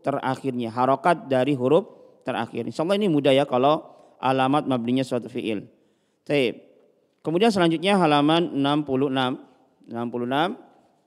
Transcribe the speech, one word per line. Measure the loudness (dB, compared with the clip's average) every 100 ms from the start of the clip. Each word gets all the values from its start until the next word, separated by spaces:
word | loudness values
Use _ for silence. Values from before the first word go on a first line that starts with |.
| -6
terakhirnya, | -4 -4 -4 -4 -4 -4
harokat | 0 0 2 2 0 0
dari | 0 0
huruf | 0 2 2 0 -12 -20 _
terakhir. | -8 -6 -6 -8
Insya | -8 -4 -2
Allah |
ini | 0 0
mudah | 2 4
ya | 4
kalau | 2 2 2 2 -2 -20 -20 _
alamat | -2 0 2 0 0
mabninya | -2 0 -2
suatu | -2 -4 -6
fi'il. | -8 -6 -6 -8 _ _ _ _ _
Taib. | -2 0 0 -2 -14 _ _ _ _ _
Kemudian | -4 0 2
selanjutnya | 4 2 2 2 2
halaman | 4 4 4 2 0
enam | 0 0 0
puluh | 0 -2 0
enam. | 0 -2 -4 -12 _ _ _ -12
Enam | -8 -8
puluh | -6 -2
enam. | -2 -2 -6 -18 _ _ _